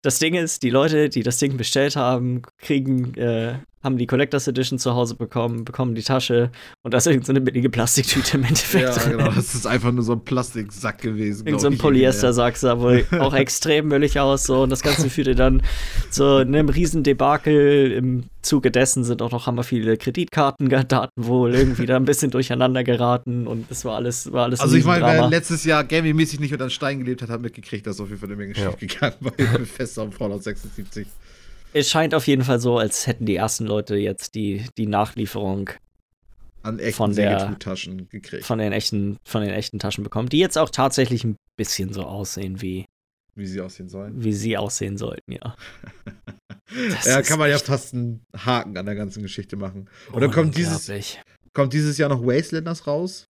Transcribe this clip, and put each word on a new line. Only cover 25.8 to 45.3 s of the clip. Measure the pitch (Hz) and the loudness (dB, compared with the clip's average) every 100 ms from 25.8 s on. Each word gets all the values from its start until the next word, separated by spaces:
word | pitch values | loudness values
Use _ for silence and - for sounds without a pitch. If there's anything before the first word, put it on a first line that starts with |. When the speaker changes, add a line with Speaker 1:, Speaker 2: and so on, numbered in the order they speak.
Speaker 2:
gaming-mäßig | 143 160 160 156 151 147 | 2 0 2 2 2 0
nicht | 147 | -4
unter | 139 | -4
einem | 127 | -4
Stein | - 139 139 | -4 -4 -4
gelebt | 123 127 | -4 -6
hat, | 110 | -6
hat | 117 | -6
mitgekriegt, | 120 - - 104 104 | -8 -10 -10 -8 -8
dass | 98 | -8
auf | 101 | -8
jeden | 101 | -10
Fall | 101 | -10
eine | 101 | -10
Menge | 101 | -8
Speaker 3:
Ja. | 104 98 | -4 -4
Speaker 2:
schief | 87 | -4
gegangen | 101 - 143 - | -10 -4 -4 -4
war | 127 | -8
<laughs> | - | 0
bei | 127 123 | 0 0
Bethesda | 117 - 117 - | -4 -8 -8 -6
und | 107 | -10
Fallout | 98 107 101 | -6 -6 -4
sechsundsiebzig. | 104 101 - - 95 107 101 - - - - - - | -6 -8 -10 -12 -12 -12 -12 -16 -20 -20 -20 -20 -4
Speaker 1:
Es | 147 143 | 0 2
scheint | 160 160 | 2 2
auf | 160 127 | 0 2
jeden | 139 | 2
Fall | 131 123 | 2 2
so, | 123 120 | 2 2
als | 107 - - | 0 -2 -4
hätten | 117 107 | -2 -2
die | 90 | 0
ersten | 110 - 110 | 0 -2 -2
Leute | 104 104 101 | -2 0 -2
jetzt | 101 95 - | -2 -4 -10
die, | 110 104 98 120 - | -6 -4 -4 -8 -6
die | 107 | -2
Nachlieferung | 101 107 - 104 104 101 95 98 - _ _ _ _ _ - - - | 0 -2 -4 -6 -4 -4 -4 -6 -12 _ _ _ _ _ -20 -20 -14
Speaker 2:
an | 110 113 | -10 -6
echten | 110 - | -6 -2
Speaker 1:
von | 107 | 0
der | 104 104 98 | 2 2 2
Speaker 2:
Segeltuchtaschen | 98 101 - 95 87 92 92 | -2 -6 -8 -10 -10 -14 -14
gekriegt. | 98 - - - | -18 -14 -14 -6
Speaker 1:
von | 113 | -2
den | 107 | -2
echten, | 101 - 107 101 104 - | -2 -2 -4 -4 -6 -6
von | 113 | -4
den | 104 | -2
echten | 98 110 104 | -4 -6 -6
Taschen | 101 - | -6 -6
bekommen, | 101 107 123 | -6 -6 -2
die | 147 | 2
jetzt | 180 156 | 2 2
auch | 151 | -2
tatsächlich | - 131 131 123 123 | 0 0 2 0 0
ein | 113 104 _ - | -2 -6 _ -10
bisschen | 107 - 95 | -6 -4 -6
so | 98 | -8
aussehen | 90 98 98 - 95 95 | -10 -10 -10 -8 -8 -8
wie | 95 92 95 _ _ _ _ | -8 -8 -10 _ _ _ _
Speaker 2:
Wie | - 98 | -14 -10
sie | 95 | -10
aussehen | 92 - 92 | -12 -14 -16
sollen. | 95 101 117 | -14 -12 -6
Speaker 1:
wie | 113 | -4
sie | 104 110 104 | -2 -2 -4
aussehen | 104 - 101 101 | -4 -4 -6 -6
sollten, | 117 - - | -8 -10 -12